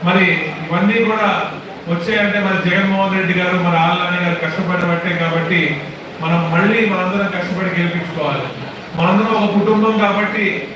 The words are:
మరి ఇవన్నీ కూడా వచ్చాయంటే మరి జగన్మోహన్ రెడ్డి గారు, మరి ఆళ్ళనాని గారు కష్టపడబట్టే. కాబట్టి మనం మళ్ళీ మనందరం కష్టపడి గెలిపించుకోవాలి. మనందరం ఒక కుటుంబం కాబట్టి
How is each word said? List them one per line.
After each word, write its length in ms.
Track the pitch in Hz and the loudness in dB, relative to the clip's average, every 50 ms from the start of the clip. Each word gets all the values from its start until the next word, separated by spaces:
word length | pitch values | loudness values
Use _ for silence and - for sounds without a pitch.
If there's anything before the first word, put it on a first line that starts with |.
| 170 | 2
మరి 180 | 175 190 196 185 170 165 151 - - 151 - 160 | 4 4 4 4 4 2 0 -2 -6 -6 -8 -6
ఇవన్నీ 320 | 151 165 180 196 208 226 233 226 220 | -4 0 2 2 2 4 4 2 2
కూడా 200 | 220 220 208 190 - - - - - - - - - - - 165 | 2 0 2 0 0 0 -2 -4 -6 -10 -12 -14 -14 -12 -4 -4
వచ్చాయంటే 480 | 170 170 - 220 214 208 202 202 196 202 196 | -2 -2 0 0 0 0 0 0 0 0 0
మరి 100 | 190 185 170 165 | 0 0 0 0
జగన్మోహన్ 500 | 175 180 196 196 196 190 190 190 190 190 190 | 0 0 2 2 2 2 2 2 2 0 0
రెడ్డి 160 | 180 170 175 175 | 0 0 0 0
గారు, 160 | 180 180 180 175 170 | 0 0 0 0 2
మరి 100 | 175 165 165 165 | 2 2 2 2
ఆళ్ళనాని 340 | 170 170 175 175 175 175 175 175 | 2 2 0 0 -2 -2 0 0
గారు 120 | 175 170 - 165 | -2 -2 -2 -4
కష్టపడబట్టే. 720 | 165 - - 185 170 180 175 175 170 170 170 175 180 170 165 | -4 -4 -4 -2 -2 -2 0 0 0 0 -2 -2 -2 -2 -2
కాబట్టి 400 | 170 160 165 170 165 165 180 170 156 147 151 143 - - - - - - - - 160 | -2 0 0 -2 0 0 0 0 0 0 -2 -4 -8 -10 -12 -12 -14 -14 -10 -6 -2
మనం 160 | 165 170 170 165 160 160 | 0 2 2 2 2 2
మళ్ళీ 260 | 170 196 208 226 233 220 202 | 2 4 4 4 2 2 2
మనందరం 400 | 196 185 180 185 202 202 202 180 180 | 0 0 -2 -2 0 -2 -2 -2 -2
కష్టపడి 340 | 180 180 180 190 180 190 185 175 | -4 -4 -4 -4 -2 -2 -2 0
గెలిపించుకోవాలి. 640 | 170 170 170 175 170 - - - 165 147 143 131 120 - - - - - - - - - - - | 0 -2 0 -2 -4 -6 -4 -4 -2 -2 -2 -2 -2 -4 -6 -8 -10 -10 -12 -12 -12 -14 -10 -2
మనందరం 380 | 160 165 180 190 208 214 220 220 214 | 0 2 4 4 4 4 2 2 2
ఒక 140 | 202 - 190 202 | 2 2 2 2
కుటుంబం 340 | - 220 220 208 214 220 214 208 202 | 4 4 4 4 4 4 4 2 2
కాబట్టి 400 | 202 190 196 202 185 - 214 202 185 - 139 135 - - | 2 2 0 -2 -2 -2 -2 -2 -2 -2 -4 -8 -10 -12